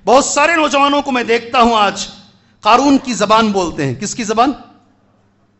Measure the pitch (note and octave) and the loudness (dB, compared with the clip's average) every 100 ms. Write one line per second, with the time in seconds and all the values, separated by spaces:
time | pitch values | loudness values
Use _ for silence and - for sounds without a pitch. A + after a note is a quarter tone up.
0 | - B3+ C4 - D4+ E4+ D4+ C#4 C#4 C#4+ | 0 2 2 0 0 2 0 2 0 0
1 | C#4 B3+ A3 A#3 A#3 C4 A#3 A3 G3+ G3 | -2 -4 -2 -4 -2 0 2 2 0 -2
2 | - - - _ _ _ G#3+ A#3+ C#4+ C#4 | -10 -16 -20 _ _ _ 2 2 4 2
3 | - G#3 G3 A3 A3 G3 F3 D#3 C#3 A#2+ | 0 -4 0 2 2 0 -4 -4 -6 -4
4 | - - A#2+ A3 C4 B3+ - _ _ _ | -8 -8 -4 0 0 -2 -10 _ _ _
5 | _ _ _ _ _ _ | _ _ _ _ _ _